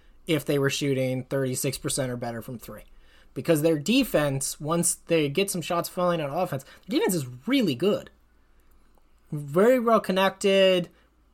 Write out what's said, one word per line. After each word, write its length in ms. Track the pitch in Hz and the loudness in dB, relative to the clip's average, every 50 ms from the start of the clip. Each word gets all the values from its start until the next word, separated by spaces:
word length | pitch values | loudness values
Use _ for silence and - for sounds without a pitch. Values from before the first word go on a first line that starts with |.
| _ - - - - - | _ -20 -20 -10 -4 -2
if 180 | 165 147 135 | -2 -2 0
they 140 | - 151 143 | 0 0 0
were 100 | 139 135 | 0 -2
shooting 540 | 135 - 151 139 135 127 131 127 127 131 127 | -4 -4 -2 -2 -2 -2 -2 -2 -4 -6 -6
thirty-six 560 | - - 139 135 131 127 127 - 143 127 - | -4 -4 -4 -2 -4 -4 -4 -4 -6 -6 -6
percent 320 | - 143 - - 131 127 | -6 -6 -4 -4 -4 -6
or 60 | 123 123 | -6 -8
better 260 | 123 120 117 117 110 | -8 -8 -10 -10 -12
from 160 | - 131 110 | -12 -14 -14
three. 240 | - - 104 104 - - - - - - - - - - - | -14 -16 -18 -18 -18 -20 -20 -20 -20 -20 -20 -20 -20 -16 -12
Because 280 | - - - 165 151 | -4 0 2 2 2
their 160 | 147 165 165 151 | 4 2 2 0
defense, 840 | 143 202 220 269 262 - - 165 147 143 135 135 - - - - | 0 2 2 2 2 2 2 0 2 0 0 -2 -4 -6 -8 -6
once 360 | 151 147 165 170 170 - - | -4 -2 0 0 0 0 -2
they 340 | - - - 170 165 151 143 | -4 -2 0 2 2 2 2
get 220 | 139 180 196 196 | 0 0 -2 -2
some 100 | - 180 | -2 -6
shots 260 | 151 - 175 170 165 - | -4 -4 -2 -2 -4 -4
falling 320 | - 180 180 180 175 165 | -4 -2 0 0 0 0
on 100 | 151 139 | -2 -4
offense, 340 | 139 165 185 170 151 131 - - - - _ - | -4 -2 -2 -2 -4 -6 -8 -10 -20 -18 _ -4
the 80 | 214 | -2
defense 180 | 311 466 427 185 | 0 0 0 0
is 140 | 170 135 123 123 - - | -2 -4 -6 -10 -10 -4
really 300 | - 269 285 233 175 131 | 0 0 2 2 2 0
good. 340 | 120 170 202 196 - - - _ _ _ _ _ _ _ _ _ _ _ _ _ _ _ _ _ _ _ _ _ _ _ - | 0 2 0 0 0 -4 -8 _ _ _ _ _ _ _ _ _ _ _ _ _ _ _ _ _ _ _ _ _ _ _ -10
Very 480 | - 147 147 143 139 175 202 240 262 254 | -10 -10 -8 -2 2 4 6 6 6 4
well 200 | 226 233 226 220 | 4 4 4 2
connected, 880 | 220 - 190 190 196 190 190 - - 202 196 196 190 190 185 180 175 - _ _ _ _ _ _ _ _ | 2 2 0 2 2 0 0 0 0 2 4 6 6 6 4 2 0 -4 _ _ _ _ _ _ _ _